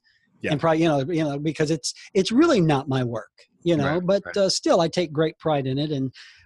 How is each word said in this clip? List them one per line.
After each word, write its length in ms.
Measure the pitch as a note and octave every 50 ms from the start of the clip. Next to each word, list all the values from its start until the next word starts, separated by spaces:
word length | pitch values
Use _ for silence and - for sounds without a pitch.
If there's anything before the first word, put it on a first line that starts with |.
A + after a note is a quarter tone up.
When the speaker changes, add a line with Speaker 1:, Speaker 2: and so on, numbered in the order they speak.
| _ _ _ _ _ _ _ _
Speaker 1:
Yeah. 100 | - F#3+
Speaker 2:
And 100 | D#3+ C#3
probably, 220 | - E3 D#3+ D#3+ E3
you 40 |
know, 120 | E3+ D3 C#3
you 220 | C3 D3+ F3 D#3 D#3
know, 140 | D3 C#3 C#3+
because 300 | D3 D#3+ C#3+ - D#3 D3
it's, 220 | D#3+ D#3+ - - - - - - -
it's 180 | G3 F#3+ -
really 300 | A3+ B3+ E4 E4+ D4 G#3
not 260 | E3+ D#3 D3 C3+ C#3
my 160 | D3+ C3 C3 B2+
work, 280 | A#2 A#2 A2 G#2 - _ _ _ _ _ _ -
you 120 | E3+ E3+
know, 200 | D3+ C#3 C#3 D#3
Speaker 1:
Right, 100 | F3+ F3+
Speaker 2:
but, 180 | F3 G3 G3 -
Speaker 1:
right. 120 | F3+ E3+
Speaker 2:
uh, 120 | G3+ G3 F#3
still 300 | - - - D#4+ C4+ F#3+
I 60 | E3
take 240 | D#3+ - F3+ F3 D#3
great 260 | D3 D3+ D#3+ D#3 - _
pride 260 | - D#3+ D3+ C#3 C3
in 100 | C3+ C3 C#3
it. 120 | D3 D3+
And, 220 | D#3 C3+ C3+ B2+ - - - - - _ _